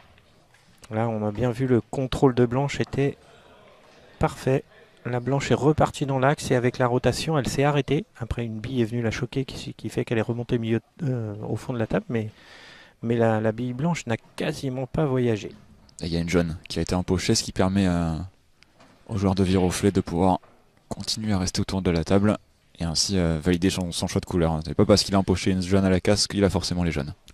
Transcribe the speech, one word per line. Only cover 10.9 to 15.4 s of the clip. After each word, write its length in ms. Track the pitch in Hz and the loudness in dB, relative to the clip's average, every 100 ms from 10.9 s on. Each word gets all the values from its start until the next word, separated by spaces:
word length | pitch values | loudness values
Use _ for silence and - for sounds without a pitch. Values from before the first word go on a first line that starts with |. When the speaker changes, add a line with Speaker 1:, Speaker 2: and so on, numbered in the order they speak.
| - | -6
Speaker 1:
euh, 300 | 143 123 107 104 | -4 -4 -4 -8
au 140 | 110 113 | -6 -6
fond 180 | - | -6
de 60 | 123 | -4
la 80 | 110 | -2
table. 180 | 190 214 | -2 -2
Mais, 200 | 117 107 - - - - - - _ | -4 -4 -8 -20 -20 -20 -20 -20 _
mais 140 | 117 120 | -2 2
la, 240 | 113 110 | 2 2
la 100 | 110 | 0
bille 200 | 110 123 | -2 -4
blanche 320 | 123 165 160 - | -2 -2 -2 -4
n'a 120 | 113 - - | -6 -6 -6
quasiment 500 | 165 139 135 127 131 | -6 -4 -6 -6 -4
pas 200 | - 151 | -2 0
voyagé. 480 | 131 120 107 | 2 2 0